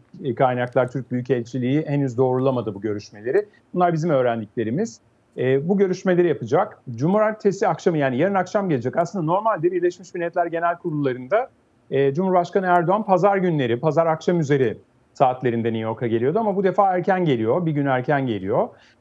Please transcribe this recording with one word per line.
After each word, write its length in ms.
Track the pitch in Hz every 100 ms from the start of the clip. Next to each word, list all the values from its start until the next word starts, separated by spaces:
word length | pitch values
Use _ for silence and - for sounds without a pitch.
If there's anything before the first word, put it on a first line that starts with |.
| _ -
e, 120 | 151 110
kaynaklar, 560 | 131 123 123 131 123
Türk 200 | 139 123
Büyükelçiliği 760 | 127 123 123 117 131 123 143 156
henüz 320 | 143 135 117
doğrulamadı 560 | 131 127 131 127 110
bu 80 | 98
görüşmeleri. 640 | 107 104 - 104 110 180 208 _ _
Bunlar 200 | 175 175
bizim 160 | 160 170
öğrendiklerimiz. 920 | 139 123 113 104 - 110 139 226 - _ _ _ -
E, 320 | 127 139 160
bu 80 | 196
görüşmeleri 500 | 190 180 190 180 175
yapacak. 520 | 131 117 151 208 - - 113
Cumartesi 720 | 156 208 214 214 202 190 202
akşamı, 300 | 165 196 160
yani 200 | 135 123
yarın 180 | 185 196
akşam 340 | 180 214 190
gelecek. 280 | 139 123 165
Aslında 280 | 170 202 156
normalde 460 | 185 220 190 175
Birleşmiş 420 | 185 175 175 185
Milletler 320 | 180 170 175 170
Genel 320 | 165 170 170
Kurullarında, 720 | 175 151 139 123 127 208 262 _ _ _ -
e, 220 | 139 139
Cumhurbaşkanı 520 | 139 190 180 175 202 185
Erdoğan 380 | 175 165 208
pazar 340 | 214 185 202 196
günleri, 420 | 185 151 123 120
pazar 260 | 156 151 165
akşam 340 | 156 - 175
üzeri 380 | 139 143 120 - - _ _
saatlerinde 540 | - 131 127 127 117 113
New 160 | 113
York'a 240 | 110 110 120
geliyordu 320 | 113 127 185
ama 160 | 214 190
bu 80 |
defa 320 | 190 180 196 185
erken 300 | 175 185 170
geliyor, 400 | 123 110 156 165
bir 60 |
gün 140 | 147 139
erken 420 | 127 123 143 131
geliyor. 420 | 101 95 135 226 - _ _